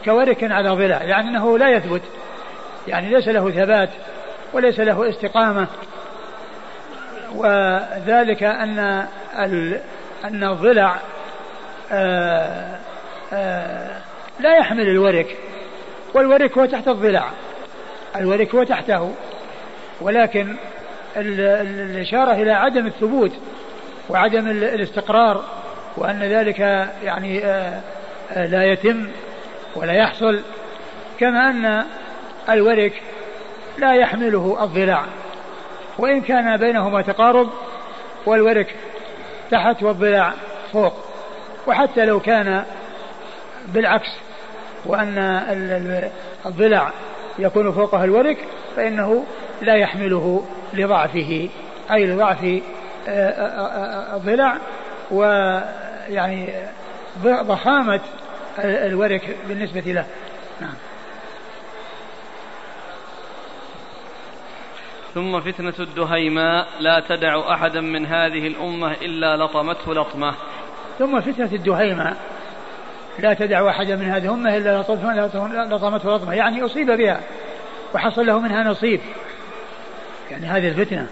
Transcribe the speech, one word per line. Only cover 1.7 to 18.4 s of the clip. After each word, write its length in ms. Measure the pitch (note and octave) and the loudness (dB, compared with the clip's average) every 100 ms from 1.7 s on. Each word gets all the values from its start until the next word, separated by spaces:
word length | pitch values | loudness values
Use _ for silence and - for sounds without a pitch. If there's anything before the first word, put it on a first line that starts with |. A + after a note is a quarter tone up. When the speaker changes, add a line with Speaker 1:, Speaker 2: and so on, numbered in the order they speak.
| A#3 F3+ F3 - - - - - - - - - | 6 4 -4 -4 -16 -14 -14 -14 -14 -14 -14 -4
Speaker 1:
يعني 220 | F3 F#3 | -4 4
ليس 180 | B3+ G#3+ | 4 4
له 240 | A3 F#3+ | 2 2
ثبات 380 | F3 G3 G#3+ F#3+ - - - - - - | 2 4 4 4 -2 -14 -14 -14 -14 -4
وليس 260 | C4 B3 G#3+ | 4 4 4
له 300 | A3 F#3+ A3+ | 2 4 2
استقامة، 580 | A3 G3+ A3 A3+ G3+ F#3 - - - - - - - - - - - - - - - A#3 A3 | 0 0 4 4 4 -2 -4 -14 -14 -14 -14 -14 -14 -16 -16 -16 -16 -16 -14 -12 -12 -12 2
وذلك 1080 | A3 G3+ F#3+ F#3 G3+ G3 F3+ A#3 A#3 G#3 | 4 6 4 2 -2 -6 4 4 4 2
أن 640 | G#3 G#3+ G#3+ G#3+ G3+ G3 G3+ - - - | 2 0 -2 0 0 0 -4 -10 -10 -2
ال-، 420 | G3 F3 E3 G3 - - - - | 0 0 0 -4 -6 -14 -14 -10
أن 200 | G#3 G#3 | -8 -4
الضلع، 520 | G3 F#3 G3 A#3 G3 F3+ - - - - - - - - - | -2 2 6 8 6 4 -6 -12 -12 -14 -14 -14 -14 -14 -4
آه، 840 | G3+ F#3+ F3+ F3 E3 D#3 E3+ F3+ F3+ - - - - - | 0 2 2 2 2 0 -4 -8 -10 -12 -14 -14 -14 -8
آه، 640 | G3+ F#3+ F3+ E3+ - - - - - - - | -4 -2 -2 -4 -8 -10 -12 -14 -16 -16 2
لا 180 | C#4+ E4 | 6 8
يحمل 320 | - A3 G#3 | 6 2 4
الورك، 480 | F#3+ G3 F3 E3 - - - - - - - - | 6 6 6 2 -4 -12 -14 -14 -14 -16 -16 0
والورك 440 | C4 C4+ C#4 C#4+ B3+ | 4 8 8 6 6
هو 80 | B3+ | 4
تحت 220 | B3+ C4 | 4 0
الضلع، 420 | A3 G#3+ F#3+ B2+ - - - - - - - - G3 | 4 4 4 0 -8 -12 -14 -14 -14 -14 -14 -10 -2
الورك 400 | F#3 G3+ | 2 2